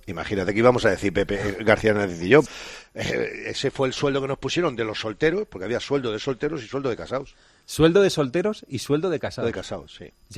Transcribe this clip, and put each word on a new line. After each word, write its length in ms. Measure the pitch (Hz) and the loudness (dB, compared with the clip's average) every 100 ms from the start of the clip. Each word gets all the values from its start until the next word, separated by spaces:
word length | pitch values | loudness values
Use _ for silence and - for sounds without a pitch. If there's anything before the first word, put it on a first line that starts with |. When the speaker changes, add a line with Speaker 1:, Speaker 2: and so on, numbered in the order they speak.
| - | -12
Speaker 1:
Imagínate 440 | 82 76 101 92 | -10 -4 -2 0
que 60 | 104 | 6
íbamos 240 | 120 123 113 | 6 6 2
a 40 | |
decir 240 | 92 98 | 2 0
Pepe, 220 | 92 95 101 | 0 0 -2
eh, 220 | 101 95 | -4 -2
García 280 | 110 107 110 | 2 4 4
Hernández 300 | 104 101 87 | 2 0 -2
y 60 | 90 | 6
yo. 120 | 139 143 - - - - - | 6 6 -6 -16 -16 -18 -8
Eh, 480 | 110 123 110 104 110 | -4 -2 -4 -6 -10
ese 220 | 107 135 | -4 -4
fue 160 | - 135 | -2 -2
el 60 | |
sueldo 280 | 120 143 135 | 0 0 0
que 60 | 135 | -2
nos 100 | 135 | -4
pusieron 380 | 131 160 175 117 | -2 0 -2 -2
de 80 | |
los 160 | 113 104 | -4 -4
solteros, 480 | 110 104 156 180 214 | -6 0 0 0 -6
porque 180 | 95 95 | -8 -4
había 140 | 117 | -4
sueldo 320 | - 143 123 | -2 -2 -2
de 80 | 107 | -4
solteros 440 | 139 127 147 156 | -4 -4 -4 -6
y 40 | 107 | -8
sueldo 220 | 135 135 | -6 -4
de 60 | 98 | -4
casados. 380 | 82 127 139 _ _ _ - | -6 -8 -8 _ _ _ -12
Speaker 2:
¿Sueldo 360 | - 160 175 | 4 6 8
de 80 | 196 | 4
solteros 560 | - 139 127 196 214 - | 2 -2 0 -2 -4 -10
y 120 | 135 | -10
sueldo 300 | - 147 185 | -2 -2 0
de 100 | 147 | -2
casados? 280 | 104 110 117 | -4 -4 -4
Speaker 1:
De 60 | |
casados, 420 | 101 - 95 - - | -4 -8 -10 -12 -20
sí. 160 | 90 _ _ | -20 _ _